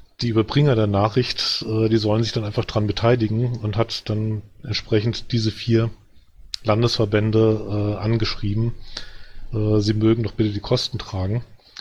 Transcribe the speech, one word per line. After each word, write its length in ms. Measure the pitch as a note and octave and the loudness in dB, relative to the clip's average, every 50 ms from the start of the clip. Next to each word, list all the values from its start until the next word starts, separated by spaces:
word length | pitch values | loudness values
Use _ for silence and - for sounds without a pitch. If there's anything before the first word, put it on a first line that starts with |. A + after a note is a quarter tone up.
| - - _ - | -20 -20 _ -4
die 80 | A#2+ A#2+ | -4 2
Überbringer 480 | G#2+ A2+ G#2+ - - C#3+ D3 D3 B2+ | 2 2 2 4 4 4 4 6 4
der 100 | A2 A2 | 4 4
Nachricht, 800 | G#2 G2+ G2 G#2 G#2+ - C3+ A#2+ - - - - - - - - A2+ | 4 4 2 2 2 2 0 0 0 -4 -4 -4 -4 -4 -4 -4 -2
äh, 200 | A2 A2 A2 G#2+ | 0 2 4 4
die 80 | A2 | 4
sollen 260 | A2+ G#2+ G#2+ G#2+ A2 | 4 4 2 2 2
sich 100 | A2+ A2 | 0 0
dann 120 | - A#2 G#2+ | -2 -4 -4
einfach 200 | G#2 - - A2 | -2 -2 -4 -4
dran 220 | - - A2 G#2 | -2 -2 0 0
beteiligen“, 680 | G#2 G2+ - - A#2 B2 A#2+ A2 G#2 A2 A2 B2 B2 B2 A2 | 0 0 2 2 2 4 4 2 0 0 -2 -2 -2 -4 -4
und 180 | G#2+ G#2+ G2 | -6 -4 -2
hat 320 | A#2+ A#2 - - - - - | -2 -2 -2 -4 -6 -6 -4
dann 340 | A2 G#2+ A2 A2 G#2+ G#2+ - - - - | -2 -2 -2 -2 -4 -6 -8 -12 -18 -14
entsprechend 680 | - - G2+ - - - A2+ G#2+ G2+ A#2+ A2 - - - | -8 -8 -6 -6 -2 0 0 2 2 0 -2 -4 -4 -4
diese 180 | - A#2 A2 A2 | -2 0 0 -2
vier 400 | - - - A#2 A2+ A2+ A#2 A2 - - _ _ - - - - _ - - - - - - | -4 -4 0 2 2 2 2 0 -4 -10 _ _ -20 -20 -20 -20 _ -20 -16 -14 -14 -4 0
Landesverbände, 1300 | A2+ G#2 A2 A#2+ A#2 - - A2+ G2+ G#2 G#2+ G#2+ A2 G#2+ A2 A2 A2 A2 G#2+ G#2 G2+ G#2 G#2 G#2 G#2 G#2 F#2+ | 0 2 2 2 2 2 0 0 2 2 2 2 2 4 4 4 4 4 2 -2 -4 -2 -2 0 -2 -2 -2
äh, 40 | |
angeschrieben, 720 | G2 A2 A#2 A2 G#2+ G#2 - - - G2+ G#2 A2 A2+ A#2 - - - - - - - - - - - - - - - - | 0 0 0 0 0 -2 -2 -2 -2 -2 0 0 0 -2 -4 -6 -10 -12 -12 -12 -12 -12 -14 -14 -16 -14 -12 -12 -10 -6
äh, 280 | - A2 G#2+ G#2+ G#2+ G#2+ | -4 -2 2 2 2 4
sie 140 | G#2 G#2+ G#2+ | 2 2 2
mögen 280 | G#2+ G#2+ A2 A2+ A#2 | 2 4 4 4 2
doch 100 | A2+ - | 0 -2
bitte 180 | - - A2 G#2 | -2 0 0 0
die 100 | G2+ G#2 | -2 -4
Kosten 380 | - - B2 B2 - - - G2+ | -2 0 0 0 0 -4 -6 -10
tragen. 460 | - - - F#2 F#2 F#2+ G#2+ A#2+ A#2+ - - - _ - - - | -8 -8 -6 -4 -2 -2 -2 -4 -6 -8 -14 -20 _ -20 -20 -20